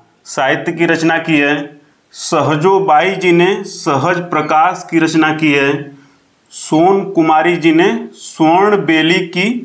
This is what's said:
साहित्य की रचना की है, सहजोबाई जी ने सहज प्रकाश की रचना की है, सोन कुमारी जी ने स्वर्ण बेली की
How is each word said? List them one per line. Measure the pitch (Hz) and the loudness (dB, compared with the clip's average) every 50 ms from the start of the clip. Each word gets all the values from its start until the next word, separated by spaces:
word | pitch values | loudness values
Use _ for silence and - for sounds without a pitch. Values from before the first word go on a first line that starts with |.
| _ _ _ _ _ | _ _ _ _ _
साहित्य | - - - 139 135 151 160 165 175 | -12 -6 -4 -2 -2 -2 -2 -4 -6
की | 165 165 170 | -4 -2 0
रचना | 165 165 165 165 165 165 165 | 0 0 0 0 0 0 -2
की | 165 - 160 147 | -2 -2 0 0
है, | 143 143 147 143 143 - - - _ _ _ _ _ _ - | 2 0 0 -2 -4 -10 -14 -20 _ _ _ _ _ _ -16
सहजोबाई | - - - - 160 143 127 156 151 151 190 190 190 165 156 151 151 165 190 196 | -12 -8 -4 -2 0 0 0 0 0 2 2 2 2 2 4 2 2 2 2 -2
जी | 190 175 180 170 | -2 0 2 4
ने | 175 175 185 208 208 - | 4 4 2 0 -2 -6
सहज | - - - - 165 143 135 131 170 185 175 175 - | -10 -12 -8 -4 -2 -2 0 0 -2 -2 -2 -4 -4
प्रकाश | - 151 147 147 160 156 165 180 180 175 - - | -4 -4 -2 0 2 2 2 2 0 -4 -8 -4
की | 170 165 | -2 0
रचना | 160 160 160 160 160 156 156 | 0 0 0 0 0 0 0
की | 151 156 151 143 | 0 0 0 2
है, | 143 139 139 147 151 - - - - - _ _ _ _ _ _ _ _ _ - | 2 2 0 -2 -2 -6 -10 -16 -20 -20 _ _ _ _ _ _ _ _ _ -16
सोन | - - - - 156 165 185 196 196 190 - | -12 -8 -2 0 2 4 4 4 2 0 -2
कुमारी | - 165 160 160 156 156 160 175 175 | 0 0 2 2 2 2 2 2 0
जी | 160 147 165 | 0 2 2
ने | 156 165 180 208 226 226 - - - | 4 4 4 2 0 -2 -6 -10 -16
स्वर्ण | - - - - - 160 156 165 180 196 208 208 196 | -16 -16 -12 -4 0 2 2 4 4 4 2 2 0
बेली | 160 143 165 160 156 160 180 190 180 170 | 0 0 0 2 2 2 0 0 -2 -4
की | - 175 185 220 254 247 - | -4 -4 -2 -2 -4 -4 -8